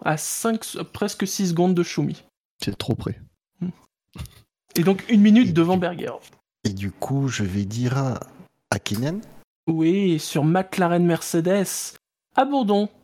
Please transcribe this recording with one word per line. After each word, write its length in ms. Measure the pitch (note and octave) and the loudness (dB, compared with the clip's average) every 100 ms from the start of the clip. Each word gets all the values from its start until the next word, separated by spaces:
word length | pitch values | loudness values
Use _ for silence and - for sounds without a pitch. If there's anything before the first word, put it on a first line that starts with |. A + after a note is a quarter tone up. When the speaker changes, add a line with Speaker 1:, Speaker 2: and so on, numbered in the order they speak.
Speaker 1:
à 140 | - D#3 | -2 -2
cinq, 480 | - - A3+ A3+ - - E3+ | -4 -4 -2 -4 -6 -10 -12
presque 340 | - G3+ - | -6 -6 -4
six 220 | F#3+ - F#3+ | -4 -2 -2
secondes 260 | E3+ F3+ | 2 2
de 100 | F3 | 2
Schumi. 380 | F3 - D3 - _ _ _ _ | 0 -2 -4 -6 _ _ _ _
Speaker 2:
C'est 160 | - G2 | -8 -6
trop 180 | - | -4
près. 260 | A2 - - - _ _ _ | -4 -4 -8 -16 _ _ _
Speaker 1:
Hmm. 80 | F3+ - _ _ _ - - - _ _ _ | -10 -10 _ _ _ -18 -18 -20 _ _ _
Et 80 | - | 0
donc 220 | E3+ F#3+ - | 2 0 2
une 140 | A3+ | 6
minute 260 | G#3 G#3+ G3+ | 8 8 6
Speaker 3:
Et 40 | |
Speaker 1:
devant 220 | E3 E3 | 4 4
Speaker 3:
du 40 | F#3 | 2
Speaker 1:
Berger. 320 | F3 E3 A#2+ - - _ _ _ | 0 -4 -10 -10 -16 _ _ _
Speaker 3:
Et 80 | G#2 | -6
du 180 | F#2+ G2 | -4 -8
coup, 380 | - - C#3 C3+ | -8 -4 -2 -2
je 140 | A#2 | -2
vais 180 | G2 G2+ | -4 -2
dire 560 | G2+ A2+ B2 C3+ C3+ - - - - _ _ | -4 -2 -2 0 -2 -4 -10 -20 -20 _ _
Hakkinen. 500 | G2+ - G#2 C3+ G3 - - _ _ - | -8 -4 -4 -4 -6 -12 -20 _ _ -4
Speaker 1:
Oui, 500 | D#3+ D#3+ G3 G3 D#3 | 0 2 4 2 0
sur 240 | - D#3 | -2 0
McLaren 640 | D3 F3+ F#3+ - E3+ F3 | 2 2 0 0 2 4
Mercedes. 880 | F3 E3 - E3+ E3+ G3+ F3+ - - - _ _ _ | 2 0 0 -2 2 0 0 -6 -10 -14 _ _ _
Abandon. 540 | - C4+ C#4 G#3 G3+ G#3 _ | -2 0 0 2 2 0 _